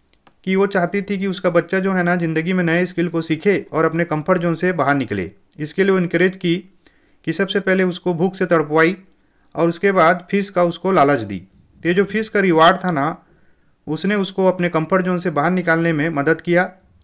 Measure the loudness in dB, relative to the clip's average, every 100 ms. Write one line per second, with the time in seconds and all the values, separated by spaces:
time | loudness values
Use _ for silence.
0 | _ _ _ _ -2 0 2 0 -2 -4
1 | -4 -4 -4 -2 0 0 0 -2 0 0
2 | 0 0 0 -2 0 0 0 0 -2 -2
3 | -2 -4 -4 -2 0 0 -2 0 0 0
4 | -4 -4 0 0 0 -2 -2 0 0 0
5 | -2 -4 -6 -12 _ -12 -8 0 2 2
6 | 0 0 0 0 -2 -2 -6 _ _ _
7 | _ _ -6 -4 -2 -2 0 0 0 -2
8 | -4 0 -2 -2 0 2 2 2 2 0
9 | -10 _ _ _ _ -2 -2 0 0 4
10 | 4 2 -2 -2 -2 0 0 0 0 4
11 | 4 2 -2 -10 -12 _ _ _ -2 0
12 | 0 -4 -2 0 2 6 6 4 -2 -2
13 | -2 -6 _ _ _ _ _ _ -8 -4
14 | -2 -2 -2 0 0 2 -2 -2 0 0
15 | 0 -2 -2 -2 0 0 0 0 0 0
16 | -2 -2 -2 -2 0 0 0 -6 _ _